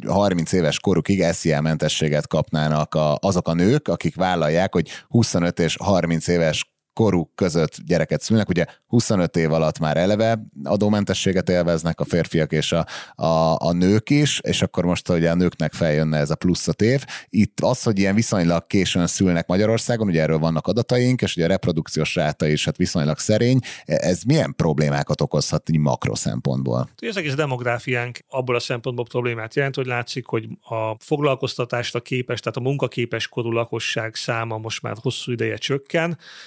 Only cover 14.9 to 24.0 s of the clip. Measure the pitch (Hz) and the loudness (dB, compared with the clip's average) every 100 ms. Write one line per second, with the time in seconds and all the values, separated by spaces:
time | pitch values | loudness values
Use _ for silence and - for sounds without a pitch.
14.9 | 85 - 87 82 85 90 - 78 - 82 | 0 0 2 4 4 2 0 -4 0 2
15.9 | 76 78 78 73 78 90 85 - 80 107 | 2 2 0 0 0 0 0 0 2 2
16.9 | 135 - - - - 101 - - 127 - | 2 -4 -14 -4 2 2 2 -2 0 0
17.9 | 101 98 101 113 104 85 85 - 101 87 | 2 2 2 2 2 2 0 0 0 2
18.9 | 92 85 - 95 85 - 95 107 113 - | 0 0 2 2 2 0 0 2 0 0
19.9 | 120 107 80 78 78 80 80 - 101 113 | -2 0 2 2 2 0 -2 -2 -2 0
20.9 | 123 123 127 95 - 82 95 - 82 76 | 2 2 2 0 0 0 2 0 -2 -2
21.9 | - 78 - 76 73 78 78 - - 90 | -2 -2 0 -2 0 0 0 -2 -2 -2
22.9 | - 71 87 - 107 120 131 - - - | 0 -2 -2 0 2 4 2 0 -12 -4
23.9 | 78 | -2